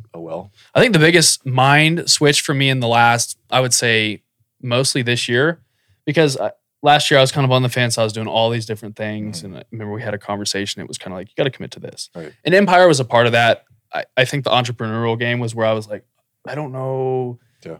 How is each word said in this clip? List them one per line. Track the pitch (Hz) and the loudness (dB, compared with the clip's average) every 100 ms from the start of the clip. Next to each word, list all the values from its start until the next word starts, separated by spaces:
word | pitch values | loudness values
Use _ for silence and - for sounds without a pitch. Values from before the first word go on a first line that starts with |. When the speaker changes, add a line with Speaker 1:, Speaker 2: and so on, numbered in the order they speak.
| - | -14
Speaker 1:
oh | 87 | -16
well." | 82 82 95 _ _ | -12 -12 -14 _ _
Speaker 2:
I | - | 2
think | 240 | 4
the | 175 | 4
biggest | 156 175 160 - | 4 4 2 0
mind | 135 131 135 147 156 170 - | -2 2 4 4 4 0 -2
switch | - 147 143 | 0 2 0
for | - | -2
me | 135 135 | 0 0
in | 131 | 0
the | 117 | 0
last, | 117 120 120 - - - | 4 4 2 -2 -10 -4
I | 123 | -2
would | 127 | 0
say, | - 120 113 110 95 _ _ _ _ | 0 2 0 0 -4 _ _ _ _
mostly | 127 120 139 143 | -4 -2 0 -2
this | 120 120 - | -2 -2 0
year, | 120 156 170 _ _ _ _ - | 0 0 -2 _ _ _ _ -4
because | 151 156 131 | 2 2 0
I, | 104 - _ _ | -6 -8 _ _
last | 147 147 - | 4 4 4
year | 139 | 4
I | |
was | 131 | 4
kind | 147 | 2
of | 135 | 0
on | 127 | 2
the | 127 | 0
fence. | 127 120 113 | -2 -2 -2
I | |
was | 113 | -2
doing | 113 110 | -4 -4
all | 101 113 | -2 0
these | 117 110 | -2 -6
different | 107 104 | -10 -10
things. | 107 107 107 107 104 | -10 -8 -8 -10 -12
Speaker 1:
Mm-hmm. | 101 | -14
Speaker 2:
And | 80 | -16
I | - | -16
remember | 110 107 | -12 -10
we | 107 | -10
had | 113 | -8
a | 104 | -8
conversation. | - 101 104 98 101 - | -8 -8 -6 -6 -6 -8
It | - | -12
was | - | -14
kinda | 95 92 | -14 -14
like, | 95 | -10
"You | - | -4
gotta | 143 | -4
commit | - - | -4 -14
to | - | -14
this." | 80 - - | -18 -16 -16
Speaker 1:
Right. | 87 78 _ | -16 -16 _
Speaker 2:
And | 147 | 2
Empire | 190 196 180 180 | 4 6 6 6
was | 139 | 6
a | |
part | 120 120 120 | 2 2 4
of | |
that. | 117 117 104 _ _ _ | 4 2 2 _ _ _
I, | 78 - - | -10 -6 -2
I | |
think | 123 143 | 0 0
the | 123 | 0
entrepreneurial | 123 123 120 113 113 117 113 | 0 0 -4 -6 -4 -2 -2
game | 120 120 | -2 -4
was | 117 113 | -4 -2
where | 110 | -2
I | |
was | 110 104 | -2 -4
like, | 104 _ _ _ _ - | -12 _ _ _ _ -14
"I | |
don't | 131 147 | -10 -10
know. | 131 131 131 131 131 123 120 _ _ | -8 -6 -4 -4 -4 -6 -10 _ _
Speaker 1:
Yeah. | 85 | -18